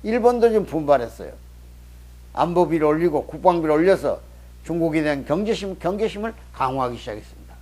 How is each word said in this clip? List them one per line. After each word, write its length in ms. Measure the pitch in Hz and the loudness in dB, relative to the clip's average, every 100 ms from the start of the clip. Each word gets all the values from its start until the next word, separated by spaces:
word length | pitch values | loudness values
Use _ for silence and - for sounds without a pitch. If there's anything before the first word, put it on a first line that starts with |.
일본도 460 | 208 220 233 247 226 | -2 2 2 4 4
지금 140 | 220 - | 2 0
분발했어요. 640 | 160 147 139 113 - 76 - - - - - - - - - - | -4 2 2 2 -10 -14 -14 -20 -20 -20 -20 -20 -20 -20 -20 -12
안보비를 540 | - 160 175 165 165 151 | -2 0 2 2 2 2
올리고 400 | 156 175 147 - | 2 2 0 -4
국방비를 480 | 156 180 175 156 | 2 2 2 2
올려서 460 | 151 180 175 135 - - - - - | 4 4 2 0 -6 -10 -20 -20 -18
중국에 380 | - 170 165 156 | -6 -2 0 0
대한 220 | 151 139 | 0 -2
경제심, 540 | 127 156 214 180 196 180 | -2 -2 -2 -4 -6 -6
경계심을 540 | 170 202 214 185 220 - - | -6 -2 -4 -4 -10 -10 -20
강화하기 440 | - 131 135 123 120 | -4 -4 -2 -4 -4
시작했습니다. 580 | - 107 - - - - | -10 -12 -14 -20 -20 -20